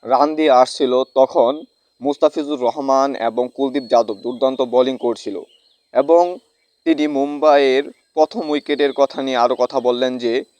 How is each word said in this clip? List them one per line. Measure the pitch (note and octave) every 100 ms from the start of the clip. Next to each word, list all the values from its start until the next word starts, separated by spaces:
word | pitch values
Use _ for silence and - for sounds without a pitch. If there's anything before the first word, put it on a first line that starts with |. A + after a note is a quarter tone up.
| A2+
রান | B2 D3 D#3
দিয়ে | D#3
আসছিল | B2+ B2+ - C3+ B2+ C3 -
তখন | C3 E3 A#2+ D3 E3+ _ _ _
মুস্তাফিজুর | C3+ C#3+ D#3 D#3+ C#3+ D3
রহমান | B2 D3+ C3+ C3+ C#3 C3+
এবং | A#2 A2+ B2
কুলদীপ | - C3+ C3+ B2
যাদব | B2 A2 G2+
দুর্দান্ত | A#2+ B2 C3 C3 B2+
বোলিং | A#2+ B2+ C3
করছিল | B2 A2+ - F#2 - _ _ _ _
এবং | A#2 C#3+ E3+ F3 F3+ _ _ _ _ -
তিনি | D3+ D3+
মুম্বাইয়ের | C#3+ C#3+ D3 D3+ C#3+ C#3 C3 D3 - _
প্রথম | - D#3 - D#3
উইকেটের | D3 - C#3+ C#3+
কথা | C3+ C#3 -
নিয়ে | C3+ B2+
আরও | B2 B2+
কথা | B2 C3+
বললেন | B2 B2 B2+ B2+
যে | A#2+ A#2+ -